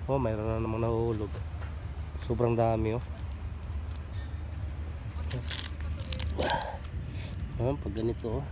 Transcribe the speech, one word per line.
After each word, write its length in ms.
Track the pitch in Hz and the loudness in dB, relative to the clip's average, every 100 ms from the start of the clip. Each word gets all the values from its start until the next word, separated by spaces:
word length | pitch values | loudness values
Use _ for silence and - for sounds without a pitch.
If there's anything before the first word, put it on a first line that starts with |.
Oh, 160 | - 135 | 4 4
mayroon 240 | 117 107 | 4 2
na 160 | 110 113 | 2 2
namang 240 | 113 113 | 2 4
nahuhulog. 480 | 113 113 117 107 104 - - - - - - - - - - | 4 4 4 2 0 -2 -4 -4 -4 -6 -6 -6 -4 -4 0
Sobrang 240 | 117 120 | 4 6
dami, 480 | 117 113 110 110 117 | 6 6 6 4 2
oh. 40 | - - - - - - - - - - - - - - - - - - - - - - - 123 - - - - - - - - - - - - - - - - - - - - - - | -2 -4 -4 -4 -4 -6 -4 -4 -4 -6 -4 -6 -4 -6 -6 -4 -4 -4 -4 -4 -4 -4 -2 -2 -2 -4 -4 -4 -4 -4 -4 0 0 2 4 4 0 -6 -6 -6 -4 -6 -6 -6 -4 0
Ayan, 240 | 120 143 | 0 0
pag 160 | - 110 | -2 0
ganito, 480 | 113 120 117 139 | 0 0 -2 -2
oh. 0 | 143 | -2